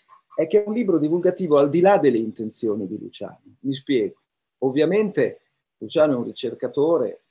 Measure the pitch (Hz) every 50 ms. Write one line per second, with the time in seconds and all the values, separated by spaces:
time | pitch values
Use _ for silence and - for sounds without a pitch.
0 | _ _ - _ _ _ - - 160 160 208 208 208 208 214 247 226 190 170 156
1 | 147 151 165 175 175 180 180 - 185 156 147 143 143 143 151 170 180 196 202 170
2 | 147 139 117 113 113 110 - - 110 110 - - - 110 104 113 101 92 107 -
3 | 101 - - - 104 92 - _ _ - - _ - 135 135 135 - - 139 120
4 | 104 92 - _ _ _ _ _ _ _ _ - 127 135 127 147 151 160 185 214
5 | 220 190 - 151 123 98 - - _ _ _ _ _ _ _ - 110 104 - -
6 | 151 151 135 120 113 110 104 - - 113 117 - 131 120 - 143 147 165 170 147
7 | 123 95 - - _ _